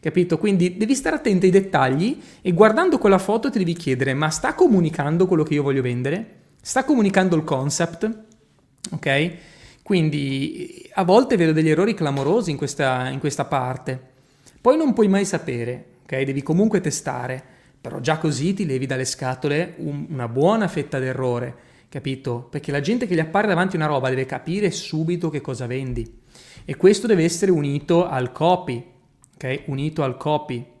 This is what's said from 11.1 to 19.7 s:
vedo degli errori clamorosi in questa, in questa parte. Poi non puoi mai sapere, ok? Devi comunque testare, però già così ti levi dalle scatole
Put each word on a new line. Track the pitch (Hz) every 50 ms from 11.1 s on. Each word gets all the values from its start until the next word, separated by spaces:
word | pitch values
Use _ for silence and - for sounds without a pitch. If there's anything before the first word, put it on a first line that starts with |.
| 185 226 262 262 269 196
vedo | 170 160 156
degli | 156 160 160
errori | 151 147 185 214 226
clamorosi | - 165 147 139 139 135 143 180 233 220 170
in | 151 139
questa, | - 135 - - 147 135 131 127 127 127
in | 135 135
questa | 127 151 139 - -
parte. | - - 135 127 127 127 131 - - 131 127 - - _ _ _ _ _ _ _ - _ _
Poi | _ 233 269
non | 311 330 285 226
puoi | - 220 202
mai | 190 196 196
sapere, | 196 - 160 - - 131 120 117 117 123 123 - _ _ _ _
ok? | _ - 135 135
Devi | 135 135 139 143
comunque | - 156 175 208 226 214 190 -
testare, | 156 135 - - 139 131 127 123 127 127 131 - - - _ _ _ _ _
però | _ 117 - 143
già | 127 135 156 156
così | 160 160 147 123 143 175 202
ti | 196 208
levi | 156 131 131 131
dalle | 131 135 131 131
scatole | 127 - - - 127 127 131 - 147 143 151 175 175